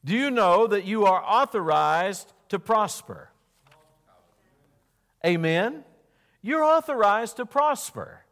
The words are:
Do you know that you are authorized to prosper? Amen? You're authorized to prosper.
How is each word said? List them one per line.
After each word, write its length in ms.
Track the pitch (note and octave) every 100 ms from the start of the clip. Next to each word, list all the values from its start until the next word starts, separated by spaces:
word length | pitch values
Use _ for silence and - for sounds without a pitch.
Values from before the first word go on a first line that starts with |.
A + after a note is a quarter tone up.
Do 120 | C3+ A3
you 160 | C#4
know 340 | B3 F#3+ F3+ A3+
that 180 | G#3
you 220 | F3+ A3 G3+
are 160 | F#3
authorized 1080 | - A3 C4+ A3 E3 D3+ D3+ D#3 F#3 F#3+ - _ _
to 100 | G3
prosper? 720 | G3 A3 G#3 - - E2+ - _ _ _ _ _ _ _ _ _ _ _ _ _ _ _ _ _ _ _
Amen? 600 | E3+ F3 D#3+ E3 G#3+ D#4 - _ _ _ _ _
You're 220 | G3+ D#4
authorized 720 | D#4 D#4+ D#4 C4 G#3 G#3 A3+ -
to 100 | A#3+
prosper. 760 | C#4 D4+ C#4 - A#2 E2 - _